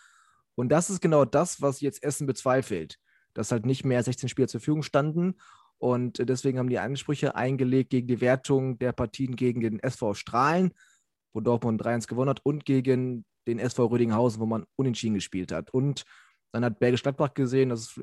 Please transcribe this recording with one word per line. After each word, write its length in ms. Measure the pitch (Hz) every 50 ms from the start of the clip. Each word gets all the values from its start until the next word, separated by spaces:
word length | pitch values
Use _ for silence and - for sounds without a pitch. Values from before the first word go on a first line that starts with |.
| _ _ _ _ _ _ _ _ _ _ -
Und 140 | - 123 120
das 200 | 143 160 170 -
ist 120 | 196 175
genau 240 | - 170 156 147 135
das, 360 | 120 - 143 170 175 - -
was 200 | 143 143 127 -
jetzt 200 | 143 139 - - -
Essen 240 | 147 135 - 147 139
bezweifelt, 720 | 127 - - - 127 135 127 - 107 85 80 76 - _ _ _ _ _ _ _ -
dass 180 | - 110 -
halt 140 | 127 117 107
nicht 180 | 127 135 135 -
mehr 200 | 135 123 123 117
sechzehn 260 | 127 123 - - 123
Spieler 180 | - - 131 -
zur 140 | - 117
Verfügung 220 | - - 151 156 139
standen. 520 | - - 143 143 156 151 170 175 185 185 _ - - - _ _ _ _ -
Und, 420 | - 123 123 123 123 123 - -
äh, 60 | 127
deswegen 320 | 117 131 127 - 139 127 127
haben 100 | 127 127
die 100 | 123 101
Ansprüche 560 | 92 117 139 131 - - 147 - - 139 -
eingelegt 540 | - 120 131 135 131 131 127 127 131 123 -
gegen 180 | - 127 120 120
die 140 | 123 110
Wertung 580 | 123 123 131 131 - - 139 135 131 131 127 117
der 140 | 131 123 117
Partien 420 | - 123 110 - - 135 127 127
gegen 240 | 110 123 123 117 123
den 180 | 113 113 107 104
S 180 | - 131 127 -
V 160 | 123 107 98
Strahlen, 580 | - - - - 117 131 147 165 180 190 175 - _ - _ _ _ _ _ _ _ _ _ -
wo 80 | 110
Dortmund 420 | 110 120 120 117 - 120 113 107 -
drei 100 | 117 117
eins 140 | 117 110 -
gewonnen 220 | 117 120 131 139
hat, 100 | 135 - -
und 200 | 143 147 147 139
gegen 600 | - 139 131 123 135 127 127 127 127 123 117 104 _ _ _ -
den 140 | - 117 120
S 140 | 113 120 -
V 120 | - 123
Rödinghausen, 540 | 110 120 120 120 117 107 110 123 123 107 110
wo 60 | 113
man 200 | 113 113 110 - _ _ -
unentschieden 380 | 135 131 113 - - 110 107
gespielt 360 | 98 - - - 95 92 -
hat. 200 | 87 80 80 -
Und 340 | - 131 135 143 135 - - _ - - - _ _ _ _ _ -
dann 100 | 113 123
hat 160 | 120 104 -
Bergisch 240 | 127 123 127 120 -
Gladbach 300 | 139 131 - 156 135 -
gesehen, 340 | - 135 123 127 135 131 127
das 320 | 120 113 113 - - 113